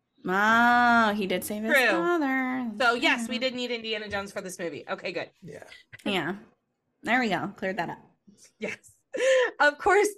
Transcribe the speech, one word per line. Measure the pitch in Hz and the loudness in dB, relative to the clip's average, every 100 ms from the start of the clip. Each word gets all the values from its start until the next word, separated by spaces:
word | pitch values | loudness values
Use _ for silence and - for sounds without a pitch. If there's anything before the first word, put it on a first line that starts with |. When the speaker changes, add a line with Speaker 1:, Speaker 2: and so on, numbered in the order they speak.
| _ _ - | _ _ -2
Speaker 1:
Oh, | 190 214 226 240 240 240 233 214 208 | 2 4 6 6 6 6 4 4 0
he | 190 | -2
did | 233 | -2
save | - 214 | -4 -6
his | 220 | 0
Speaker 2:
True. | 277 220 | 2 4
Speaker 1:
father. | 202 339 349 269 262 254 254 240 208 | 2 0 0 0 -2 -2 -4 -6 0
Speaker 2:
So, | 247 | 0
yes, | 240 311 262 226 | 2 2 0 -2
we | 247 | -4
Speaker 1:
Yeah. | |
Speaker 2:
did | 262 247 | -4 -4
need | 247 | -6
Indiana | 233 220 214 208 | -6 -6 -6 -6
Jones | 202 196 | -8 -6
for | 208 | -10
this | 190 180 | -10 -8
movie. | 170 131 - | -8 -8 -8
Okay, | 185 175 | -8 -6
good. | 165 - _ | -8 -10 _
Speaker 3:
Yeah. | 175 - - - _ - 214 | -18 -18 -18 -20 _ -10 -4
Speaker 1:
Yeah. | 185 151 202 - _ _ _ _ _ | -2 -4 -6 -12 _ _ _ _ _
There | - 247 | -2 0
we | 233 | 0
go. | 165 185 - | -2 -4 -6
Cleared | 190 202 | -6 -4
that | 165 | -6
up. | - - _ _ _ - - | -10 -18 _ _ _ -20 -12
Speaker 2:
Yes. | 214 - _ _ _ 494 523 523 453 - | -10 -10 _ _ _ -2 2 4 2 2
Of | 294 294 | 2 2
course, | 403 392 415 | 2 4 2